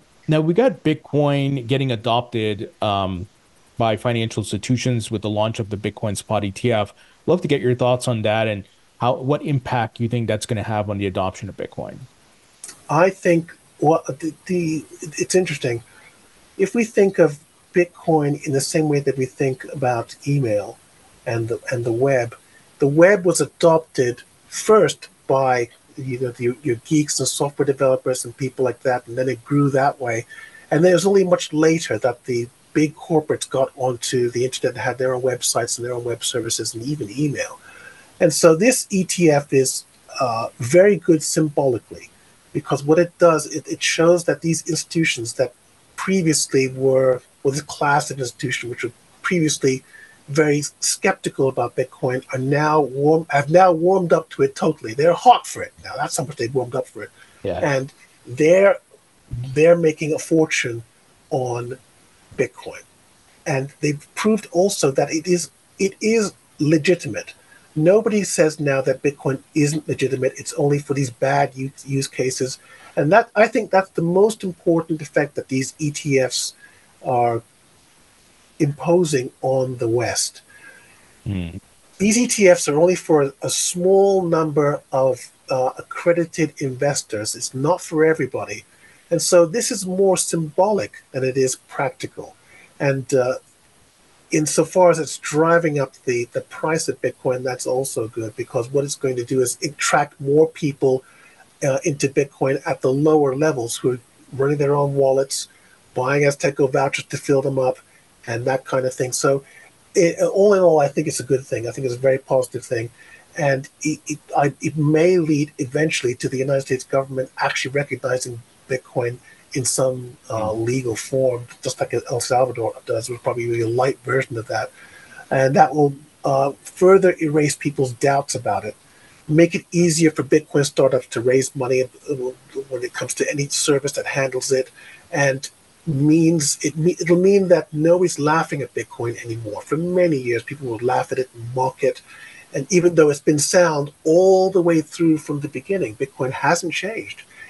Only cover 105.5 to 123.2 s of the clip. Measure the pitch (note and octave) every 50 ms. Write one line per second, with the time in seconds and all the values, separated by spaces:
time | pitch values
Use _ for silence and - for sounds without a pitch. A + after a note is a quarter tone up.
105.5 | _ _ _ _ _ _ _ _ - - B2 B2+ C#3 C#3+ D3 C#3+ C#3 - - C#3+
106.5 | C#3+ - C#3+ C3 C#3 C#3+ C3+ C#3 - - - - - C3+ - - C#3+ C3+ C3+ C#3
107.5 | C3+ C3 B2+ B2+ - - _ _ _ _ _ _ _ _ - - A#2 A#2 B2 C3+
108.5 | C3+ C3 - - C#3+ C3 B2+ B2+ - - C3+ B2 B2 - - C#3+ C#3 C#3 - -
109.5 | - - - - _ _ _ _ - G3 F3 E3+ - - F#3 D#3+ - F#3+ G3 G#3+
110.5 | G3+ F#3+ F#3 E3+ D#3 D3+ C#3+ C#3+ - E3+ D3+ D#3 C#3+ - B2 - C#3 B2+ C3+ -
111.5 | C3+ A2 A2+ A#2+ - C#3 C3+ B2 A#2+ B2 C3+ C3+ C3 C3 - - C#3 C3 B2+ -
112.5 | - B2+ - - B2+ A2+ A#2 A#2 _ _ - - - - - _ - - D3+ C#3
113.5 | C3+ C3 C3+ - _ - - D#3 D3+ - - - D3+ D3 _ - - D3 C#3+ C#3+
114.5 | C3 - - D3+ C3+ D#3 D3 D3 D#3 D#3 E3 F3+ F#3 F3+ D#3+ D#3 D#3 C#3+ D3 D3
115.5 | - - D3+ B2 C3+ D3 D#3+ E3 E3 - - B2 B2+ - - B2+ C3 B2+ C3 C#3
116.5 | C#3 C3+ C3 - C3+ B2+ - - - C3+ C3+ C3+ C3+ C3 C3 - - - C#3+ C#3+
117.5 | - - - C3+ C3 C#3+ C#3 - C3 B2 - B2+ B2+ B2+ - B2+ A#2+ A#2 - _
118.5 | _ _ _ - C3 C3 - - - C3+ A#2+ A#2+ B2 B2 _ - - _ _ -
119.5 | - D3 A#2+ - - - C3+ C3 B2+ B2+ B2 B2 B2 _ _ - B2 A2 A2 G#2+
120.5 | A2 A2+ A2+ A#2+ B2+ C3+ B2+ A#2+ A2 - - - C3+ C3 C3 C3 A#2+ A#2+ B2 -
121.5 | - - - C#3 - - C3+ - - A#2 - - C3 A#2+ - - C3 B2 C3 B2+
122.5 | A#2 A#2+ A2+ G#2+ - - - - A#2 A2+ A2+ B2 A#2+ A2+